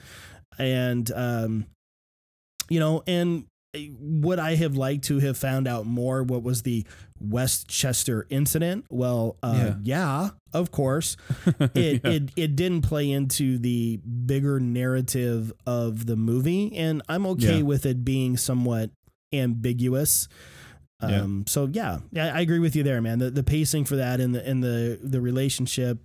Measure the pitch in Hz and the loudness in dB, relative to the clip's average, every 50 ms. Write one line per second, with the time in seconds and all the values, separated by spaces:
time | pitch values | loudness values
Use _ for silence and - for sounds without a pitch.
0 | - - - - - - - - - _ - - 135 131 131 127 127 123 123 123 | -20 -20 -20 -20 -20 -20 -20 -20 -20 _ -8 -4 -2 0 0 0 0 0 0 -2
1 | 117 120 - 117 123 123 120 117 113 110 113 110 107 - - _ _ _ _ _ | -2 -2 -4 -4 -2 -2 -2 -2 -2 -2 -2 -4 -4 -8 -12 _ _ _ _ _
2 | _ _ _ _ _ _ _ _ _ _ _ - - - 165 165 156 156 160 156 | _ _ _ _ _ _ _ _ _ _ _ -12 -4 -2 0 2 2 2 0 0
3 | - 185 180 175 175 175 170 160 - - _ _ _ _ - 151 151 151 139 117 | 0 0 0 0 2 0 0 -2 -6 -10 _ _ _ _ -12 -12 -12 -12 -14 -12
4 | 143 147 160 156 147 170 185 175 156 160 165 156 165 151 139 135 131 135 143 143 | -8 -4 -2 0 2 2 0 0 0 0 0 2 2 0 0 0 0 0 -2 -2
5 | 135 - 147 139 139 139 127 - - 135 131 131 131 127 120 117 104 113 120 120 | -2 0 2 2 2 2 0 -2 -2 -2 0 0 0 0 -2 -2 -2 -2 -2 -2
6 | 123 127 131 131 131 127 127 120 117 123 127 117 - 131 120 113 104 - - - | 0 0 0 0 0 0 -2 -2 -2 -2 -2 -2 -2 -2 -2 -2 -2 -6 -10 -20
7 | - - - - - 104 107 123 131 123 - - - - - - - 131 120 - | -20 -20 -16 -10 -6 -2 -2 0 0 0 0 -2 -4 -4 -4 -2 0 0 0 0
8 | - - 117 107 - - 131 135 147 139 - 156 165 170 185 208 - - - 123 | 0 0 0 -2 -2 -2 0 0 0 2 2 0 0 0 -2 -4 -8 -6 -4 -2
9 | 123 123 123 117 113 113 - - - 120 113 127 120 107 101 101 101 120 135 175 | 0 0 0 0 0 -2 -2 -4 -2 0 2 2 2 2 0 -2 -2 -2 0 0
10 | 185 147 135 147 185 202 - - _ - - 165 180 170 - - 139 131 135 160 | 0 0 0 0 -2 -4 -4 -8 _ -6 -2 -2 -2 0 0 0 2 2 2 0
11 | 156 - - - - - 127 - - 180 143 - 143 127 - 139 - 156 143 120 | 0 -2 -6 -6 -6 -6 -6 -2 0 0 2 2 2 2 4 2 2 4 2 2
12 | - 131 165 156 143 131 - 175 160 151 143 135 180 185 180 165 139 - 160 147 | 2 2 2 2 0 -2 -2 -2 0 0 2 2 2 2 2 2 0 0 0 0
13 | 147 143 139 139 139 131 - - 143 131 127 123 117 123 120 120 117 117 113 101 | 0 0 0 0 0 0 0 0 2 2 0 2 0 0 0 2 0 0 -2 -4
14 | - 120 120 120 123 123 139 139 139 143 139 135 127 120 120 123 127 127 131 131 | -6 -6 -6 -4 0 0 0 2 2 2 2 2 0 0 0 0 0 0 0 0
15 | 131 131 - 131 123 120 117 113 110 110 - _ - 127 120 120 117 113 107 110 | 0 0 0 0 0 2 0 0 -2 -4 -6 _ -6 -2 -2 0 0 -2 -2 -2
16 | 113 117 113 110 110 113 117 127 127 160 175 196 208 214 - - 160 160 156 147 | -2 -2 0 2 2 2 2 2 2 2 2 2 0 -2 -2 -2 -2 0 -2 -2
17 | - - 156 185 202 185 185 - 143 - - 156 147 143 143 135 - 139 127 123 | -4 -4 -2 -2 0 0 0 2 4 4 4 4 4 2 2 2 2 0 -2 0
18 | 120 131 131 135 131 127 127 117 - - 127 127 123 123 117 113 110 110 - _ | 0 0 0 0 0 0 0 -2 0 0 0 0 2 0 0 0 -2 -4 -8 _
19 | _ _ _ _ _ - - 139 127 123 117 113 113 123 123 120 123 127 127 135 | _ _ _ _ _ -6 -4 -2 0 0 0 0 -2 -2 0 0 0 2 2 2
20 | 151 - - - - - - - - - - - - - - - - _ _ - | 2 2 2 0 0 -4 -10 -20 -20 -20 -20 -20 -20 -20 -20 -20 -20 _ _ -6
21 | - - 98 98 101 98 98 98 104 - - 143 139 131 156 226 220 - 87 76 | -2 0 0 2 0 0 -2 -4 -2 -2 0 0 0 0 -2 -2 -4 -4 -4 -6
22 | - - - 165 156 165 131 165 175 160 170 170 170 160 135 151 139 139 131 117 | -8 -6 -4 -2 -2 0 0 0 2 2 4 4 4 2 2 2 2 2 2 2
23 | 113 113 117 120 127 127 127 139 127 - 147 156 156 - - 151 139 - 139 135 | 0 0 0 0 0 0 0 0 2 2 2 2 2 2 0 0 0 0 0 0
24 | 127 123 127 127 127 123 123 120 - 131 135 127 127 123 117 117 117 120 117 - | 0 0 0 2 2 2 0 -2 -2 -2 0 0 0 0 0 0 0 -2 -2 -4
25 | - 135 131 127 120 123 123 131 135 135 - - 127 123 - 131 127 123 120 117 | -4 -2 -2 0 0 0 0 2 0 0 0 -2 -2 -2 -2 -2 0 -2 -2 -4
26 | - | -4